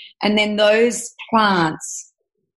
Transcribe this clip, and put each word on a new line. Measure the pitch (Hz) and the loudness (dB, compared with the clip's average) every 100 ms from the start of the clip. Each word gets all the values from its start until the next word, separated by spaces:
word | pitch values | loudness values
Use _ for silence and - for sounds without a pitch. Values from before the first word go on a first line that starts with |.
| - _ | -20 _
And | 208 214 | -2 0
then | 214 208 | -2 2
those | 208 220 240 - - - - | 2 4 2 -2 -10 -18 -2
plants | 226 208 185 160 160 - - - _ _ _ _ | 0 2 2 0 -4 -12 -14 -18 _ _ _ _